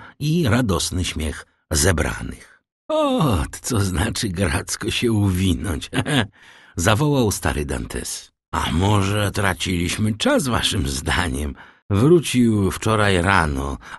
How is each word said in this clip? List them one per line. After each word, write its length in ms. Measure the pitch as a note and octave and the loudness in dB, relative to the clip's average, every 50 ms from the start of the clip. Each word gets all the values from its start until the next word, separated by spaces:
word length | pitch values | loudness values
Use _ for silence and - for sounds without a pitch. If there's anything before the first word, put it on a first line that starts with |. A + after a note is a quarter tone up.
| - - - _ | -10 -18 -12 _
i 300 | D3 D3+ D#3 F3 E3 G#2+ | -2 0 0 2 2 2
radosny 560 | G2+ B2+ C4 G3 F2 D2 - - E2 F#2 F2 | 2 2 2 2 0 0 0 -2 -2 -4 -4
śmiech 420 | - - D2+ D#2 D2+ D2 - - _ _ _ _ _ | -4 -4 -4 -4 -4 -6 -8 -14 _ _ _ _ _
zebranych. 920 | D#2 D2 D2 G2 F2 D#2 C#2+ B1 A1 - A1+ - - - - - - _ _ _ _ _ _ - | -2 2 2 2 2 2 0 -2 -4 -6 -8 -10 -12 -14 -18 -20 -20 _ _ _ _ _ _ -4
„Ot, 720 | D#4 D#4 D4+ C#4 B3+ B3+ E3+ C3+ G#2 D#2+ C2 - - - | -2 0 0 2 2 2 2 2 2 0 0 -4 -8 -10
co 200 | - - B2+ G2+ | -6 -2 0 0
znaczy 480 | G2+ F#2 - D2+ G#2 - - - - G2+ | 0 0 0 0 -2 -2 -2 -4 -4 -4
gracko 600 | F2 F2 G2 E2+ - E2+ - - - - - A2 | -2 -2 -2 -2 -2 -4 -4 -6 -8 -6 -6 -4
się 220 | - - B2 A#2 | -2 0 0 2
uwinąć”, 800 | A2 G#2 G2+ G2 F2+ F2+ F#2+ F#2+ E2 A#1+ - - D2+ C2+ - - - B2 G#2+ - D3+ C3 G2 - - | 2 4 4 2 2 2 2 2 2 0 -2 -4 -6 -6 -6 -6 -4 -4 -2 0 0 0 -2 -2 -8
<laughs> 400 | - - - - - - - _ | -18 -20 -20 -20 -20 -20 -12 _
zawołał 540 | - E2+ G#2+ A2 A2+ D#3 D3 C#3+ C3 A#2+ G2+ | 0 2 2 2 4 2 2 2 2 2 0
stary 360 | - - - D#2+ - D2 D2 | 0 0 -2 -2 -2 -2 -4
Dantes. 680 | C2+ C#2 A#1+ A1+ - - A#1+ B1 - - - - - _ _ _ _ | -4 -4 -6 -6 -8 -8 -8 -8 -8 -10 -10 -12 -18 _ _ _ _
„A 200 | - - - - | -4 -4 -2 0
może 580 | - D#2+ F#2+ G#2 G#2+ G2+ F#2+ G2 G#2 G#2 G#2 G2 | 0 2 2 2 2 2 2 0 0 -2 -2 -2
traciliśmy 840 | - A2 G2+ F#2+ F2 - - F#2 F#2+ E2+ F2 E2+ - - G#2+ G#2+ A2 | -2 0 0 0 0 0 -2 -2 -2 0 -2 -2 -2 -2 -2 -2 -2
czas, 340 | - - B3 D4 B3 D#3 B2+ | 0 0 2 2 2 0 0
waszym 400 | A2+ - - - G2 - C#2+ C#2 | -2 0 0 0 0 0 -2 -2
zdaniem? 680 | C2+ C2+ C2+ D#2 - E2+ F2+ E2 C2 C2+ D2+ C#2+ C2 - - - _ _ _ - | -4 -4 -4 -2 -2 0 -2 -2 -2 -4 -4 -6 -8 -10 -18 -20 _ _ _ 0
Wrócił 800 | G2+ G2 A#2+ D#3 F3 E3+ B2 - - B2+ A#2+ A2+ G#2+ G#2 F#2+ F#2 | 2 4 6 6 6 6 4 2 2 2 4 4 4 2 2 0
wczoraj 520 | - - - A2 A2 G#2+ G#2 G2+ F#2+ F2 | 0 -2 -2 0 2 2 4 4 4 4
rano, 560 | E2+ G2 G2 F#2 D#2+ D2+ C#2+ C2 C#2 C#2 C2 - - - - | 4 4 4 4 2 2 0 -2 -4 -6 -6 -8 -12 -16 -16